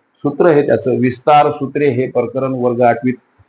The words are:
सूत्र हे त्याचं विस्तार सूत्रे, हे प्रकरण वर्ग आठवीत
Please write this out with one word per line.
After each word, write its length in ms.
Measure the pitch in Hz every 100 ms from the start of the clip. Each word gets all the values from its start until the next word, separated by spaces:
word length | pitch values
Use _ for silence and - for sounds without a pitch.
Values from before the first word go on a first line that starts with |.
| _ _
सूत्र 300 | 143 143 175
हे 180 | 147 139
त्याचं 320 | 117 131 120
विस्तार 520 | 123 - - 147 147
सूत्रे, 360 | 143 135 147 143
हे 200 | 123 127
प्रकरण 420 | 123 117 131 131 131
वर्ग 260 | 123 123
आठवीत 320 | 120 117 127 120 _ _